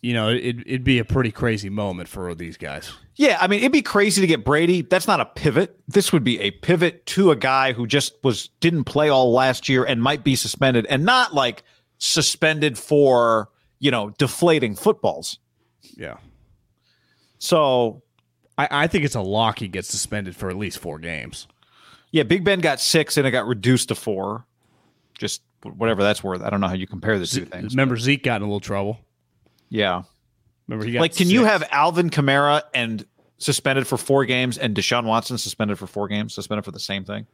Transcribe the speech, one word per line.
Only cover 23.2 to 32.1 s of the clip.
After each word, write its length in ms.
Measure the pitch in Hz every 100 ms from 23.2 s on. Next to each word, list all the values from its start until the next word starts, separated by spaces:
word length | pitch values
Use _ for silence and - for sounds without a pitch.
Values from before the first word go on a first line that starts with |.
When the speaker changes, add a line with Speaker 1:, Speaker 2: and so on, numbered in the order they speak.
| 135
Speaker 2:
it 40 |
got 160 | 123 110
reduced 420 | 117 113 127 -
to 60 |
four. 520 | 110 - 98 95 110 - _ _ _ _ _ _ -
Just 240 | 104 - _ _
wh-, 140 | 107 -
whatever 240 | 113 101
that's 200 | 101 104
worth. 200 | 98 92
I 80 | 104
don't 100 | 101
know 80 | 95
how 60 |
you 120 | 92 92
compare 320 | 95 104 104
the 80 | 87
two 140 | -
Speaker 1:
Ze-, 40 | 85
Speaker 2:
things, 260 | 90 104
Speaker 1:
remember 200 | 127 135 117
Speaker 2:
but 60 |
Speaker 1:
Zeke 200 | 123 143
got 140 | 127 110
in 60 |
a 40 | 104
little 140 | 101
trouble. 380 | - 101 101 110 _ _ _ _ _ _ _
Speaker 2:
Yeah. 340 | 110 101 90 92 _ _ _ _ _ -
Speaker 1:
Remember 180 | 113 107
he 60 |
got 80 | 120
Speaker 2:
Like, 160 | 160 -
can 120 | 180
you 120 | 214
Speaker 1:
six. 100 | 220
Speaker 2:
have 180 | 196 156
Alvin 380 | 139 160 170 175